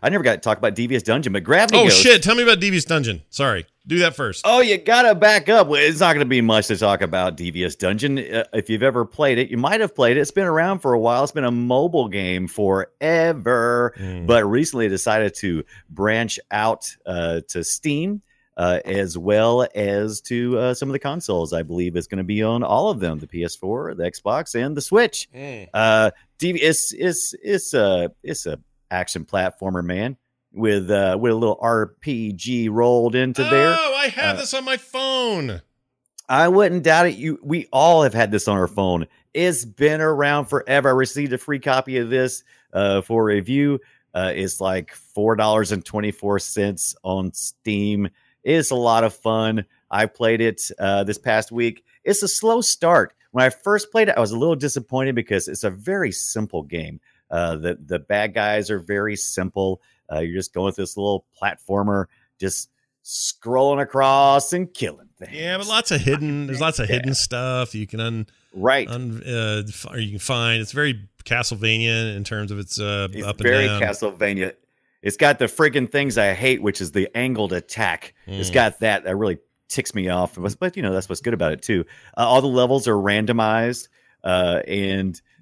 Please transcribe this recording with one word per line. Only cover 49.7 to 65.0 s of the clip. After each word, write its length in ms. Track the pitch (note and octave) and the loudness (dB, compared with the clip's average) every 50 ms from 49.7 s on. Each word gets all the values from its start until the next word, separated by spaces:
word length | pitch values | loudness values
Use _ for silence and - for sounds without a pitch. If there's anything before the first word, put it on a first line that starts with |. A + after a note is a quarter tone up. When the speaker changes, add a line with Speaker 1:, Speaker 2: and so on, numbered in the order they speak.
| _ _ _ _ | _ _ _ _
Speaker 1:
I 160 | - G2+ A2 | -2 0 0
played 340 | A2 - _ A#2+ A2+ A#2 A2 | -2 -2 _ 0 2 2 2
it, 300 | A2+ A2+ G2+ - - - - - | 2 0 0 -2 -8 -10 -8 -4
uh, 240 | G2 G2 G2 G2+ G2+ | -2 0 0 0 0
this 140 | G2 G#2 - | -2 -4 -4
past 320 | - B2 A2 A2 G#2+ - | -2 0 0 0 0 -2
week. 340 | A#2 A#2 A#2+ A#2 A2 - _ _ _ _ _ | -4 -2 -2 -2 -2 -6 _ _ _ _ _
It's 180 | - G3+ G3 G3+ | -2 -2 0 0
a 60 | F3+ | -2
slow 320 | - - A3 A3 A3+ A#3+ | -4 -2 0 0 0 2
start. 520 | - - - - - E3 F3 C#3+ F#2 - - _ _ _ - | 0 -2 -2 0 2 4 4 4 4 0 -4 _ _ _ 0
When 120 | B2 B2+ | 2 2
I 60 | B2+ | 2
first 400 | - - - G3 G#3 G3+ G3+ - - | 2 -2 -2 0 0 0 0 0 2
played 160 | A3+ G#3+ G3+ | 2 2 4
it, 80 | - | 2
I 40 | - | 2
was 100 | A2+ G#2 A2+ | 0 0 0
a 60 | A#2 | 0
little 180 | C#3 E3+ E3 | 0 0 0
disappointed 580 | C3+ C#3+ C#3+ - C3+ A#2 - B2+ C3 C3+ C3+ B2+ | 0 -2 -4 -4 -6 -8 -4 -4 -2 -2 0 -2
because 340 | A#2 G#2 - G#2 F#2+ - - | -2 -2 0 -2 -2 -2 -4
it's 160 | E2 - - | -8 -6 -6
a 60 | G2+ | -6
very 420 | F2+ G2 G#2+ F3+ G3 G3 F3 A2 F2+ | -6 -6 -6 -4 -4 -2 -2 -4 -4
simple 500 | - - - - A2 G#2+ - - E2 D2+ | -6 -8 -6 -6 -6 -6 -6 -6 -8 -8
game. 360 | C#2+ E2 E2 D#2 D2+ D2+ - - _ _ _ _ _ | -6 -8 -8 -8 -10 -12 -16 -20 _ _ _ _ _
Uh, 260 | - E2+ F2 E2+ E2 | -4 -2 -2 -2 -4
the, 220 | D#2 D#2+ F2 F2 - D2+ | -4 -4 -6 -6 -6 -6
the 140 | D2 F2+ E2 | -6 -6 -6
bad 340 | C#2+ - G#2 G#2 G#2+ G#2+ - | -4 -2 -2 -2 -2 -2 -2
guys 380 | A2+ G#2 G#2+ G#2+ G#2+ G2+ G#2 | -2 -2 0 0 -2 -2 -4
are 80 | G#2+ F#2+ | -6 -6
very 380 | E2+ G2 G2+ G2+ G#2 A2 G#2 | -6 -4 -4 -2 -2 -4 -4
simple. 640 | G2 - - - G2 F#2 F#2 - G2 F#2+ F#2+ F#2 - _ _ _ _ _ - | -6 -8 -6 -6 -6 -6 -4 -4 -2 -2 -2 -4 -6 _ _ _ _ _ -8
Uh, 100 | D#2 D2+ | -6 -6
you're 160 | E2 E2+ E2+ F#2+ | -6 -4 -6 -8
just 160 | F#2 - - | -8 -6 -6
going 180 | F2 F#2 G2 - | -4 -4 -4 -2
through 120 | - F#2+ | -4 -8
this 120 | - - | -8 -6
little 300 | G#2 G2 G2+ G2+ F#2+ - _ _ _ | -4 -2 -2 -2 -2 -6 _ _ _
platformer, 640 | G2 G2+ E2 - - - G2 G2+ G2+ G#2 G2+ G2 F2+ - _ _ _ _ _ _ | -6 -6 -6 -6 -8 -4 -2 -2 0 0 0 -2 -4 -6 _ _ _ _ _ _
just 300 | F#2+ F#2+ - - - - _ _ _ _ _ _ _ | -6 -6 -6 -6 -10 -12 _ _ _ _ _ _ _
scrolling 800 | - - - - - - - - A#2 B2+ C3 C3+ C#3 C#3+ C#3 C#3+ | -12 -10 -8 -8 -8 -8 -10 -6 -2 2 2 2 2 2 0 -2
across 720 | C#3 - C3+ C3+ C3+ C3+ C#3 C#3 C#3 C#3 C#3 C3+ - F3 | -2 0 2 4 4 6 6 6 6 6 4 2 0 -2
and 180 | F3 F#3 F3 - | -4 -4 -6 -6
killing 360 | - B2 E2+ D2 - | -6 -6 -6 -8 -10